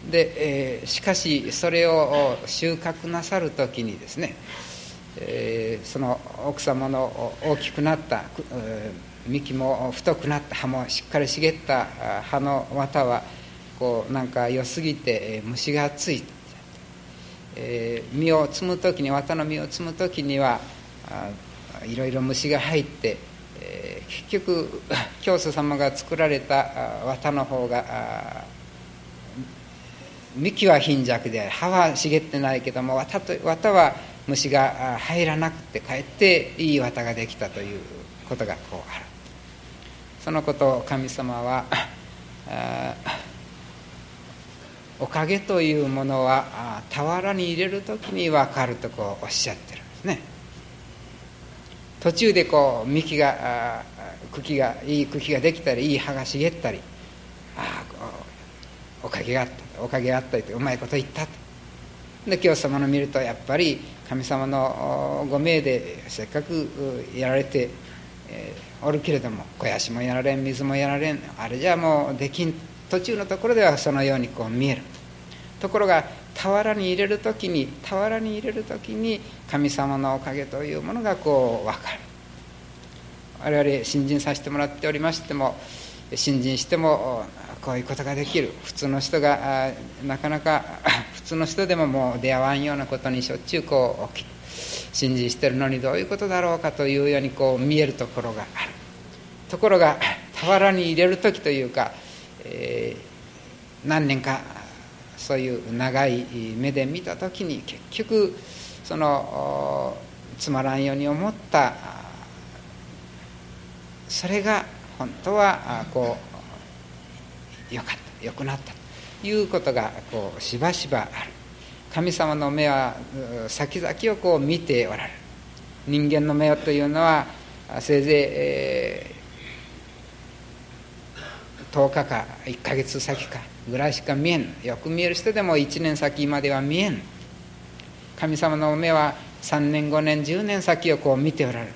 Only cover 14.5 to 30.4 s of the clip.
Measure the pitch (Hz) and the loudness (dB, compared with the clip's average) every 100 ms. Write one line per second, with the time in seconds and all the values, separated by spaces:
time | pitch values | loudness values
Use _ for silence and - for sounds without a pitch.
14.5 | 131 123 - 156 151 127 110 104 107 107 | 0 -2 -2 -2 0 0 0 -2 -6 -4
15.5 | 120 - 147 143 143 - 131 - - - | -4 0 2 0 -2 -2 -2 -4 -16 -18
16.5 | - - - - - - - - - - | -18 -18 -18 -18 -18 -18 -18 -18 -18 -14
17.5 | - 120 120 117 117 117 135 160 156 143 | -10 -6 -4 -2 -4 -4 2 6 6 6
18.5 | - 180 180 185 175 139 139 139 160 151 | 0 -2 2 2 2 2 2 2 -2 0
19.5 | 151 147 - 170 165 180 180 139 139 135 | -2 -4 -6 -8 -2 -2 0 0 4 4
20.5 | 117 - - - - - 101 98 101 - | 2 -2 -14 -16 -16 -10 -8 -8 -10 -14
21.5 | - - - 110 117 131 131 131 127 143 | -16 -14 -10 -6 -2 0 0 0 0 2
22.5 | 143 147 156 - - 113 98 - - - | 2 4 2 0 -2 -2 -2 -10 -16 -16
23.5 | - 50 50 50 - - - - 196 185 | -14 -10 -10 -10 -10 -10 -12 -2 -2 2
24.5 | 170 - - - 127 - - - 180 156 | 0 0 -6 -4 -4 -4 -4 2 2 2
25.5 | 151 147 143 139 139 - 160 156 139 - | 0 0 2 2 0 -6 2 4 4 4
26.5 | 139 - 131 117 107 120 123 151 143 127 | 2 2 -2 -4 -4 -4 -2 0 0 0
27.5 | 131 123 120 117 117 113 107 - - - | 0 0 0 -2 -6 -4 -6 -6 -10 -12
28.5 | - - - - - - - - 127 127 | -16 -18 -18 -18 -18 -18 -16 -14 -12 -12
29.5 | - - - - - - - - 127 | -14 -18 -18 -18 -18 -18 -18 -12 -2